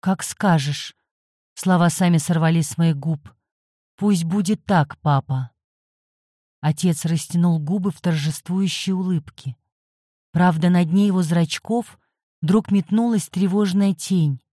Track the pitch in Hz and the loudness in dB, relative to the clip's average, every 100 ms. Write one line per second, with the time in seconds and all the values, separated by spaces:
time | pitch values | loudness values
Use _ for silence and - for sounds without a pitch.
0 | - 190 - - 208 165 139 143 - _ | -2 -4 -6 -2 2 2 0 -6 -10 _
1 | _ _ _ _ _ - 185 180 170 - | _ _ _ _ _ -6 0 2 2 2
2 | 180 170 - 165 160 165 156 - 165 143 | 2 2 2 0 2 2 -2 0 0 0
3 | 151 151 - _ _ _ _ _ _ _ | -4 -6 -8 _ _ _ _ _ _ _
4 | 202 190 165 196 185 214 - 185 147 - | 0 0 0 -2 -2 -4 0 0 0 -2
5 | 156 139 - 131 127 _ _ _ _ _ | 0 0 0 -6 -6 _ _ _ _ _
6 | _ _ _ _ _ _ 156 151 180 156 | _ _ _ _ _ _ -4 0 0 0
7 | 160 165 - 170 175 165 147 202 190 - | -2 -2 -2 0 2 0 -2 -2 -2 -4
8 | 175 160 147 147 - 180 196 - - 185 | -2 -2 -2 -6 -6 -2 -2 -4 -4 -4
9 | 185 175 - - 135 120 _ _ _ _ | -2 -4 -4 -14 -12 -12 _ _ _ _
10 | _ _ _ 165 180 160 180 180 170 185 | _ _ _ 2 2 2 2 2 2 2
11 | 208 185 165 170 165 - - 233 233 - | 2 2 0 0 0 -4 -4 -4 -4 -16
12 | _ _ _ _ 151 208 - 202 - 214 | _ _ _ _ 2 2 4 0 2 0
13 | 233 220 - - 190 196 208 185 196 180 | 2 0 -2 -2 0 0 0 2 0 0
14 | - 190 151 135 _ | -2 0 0 -2 _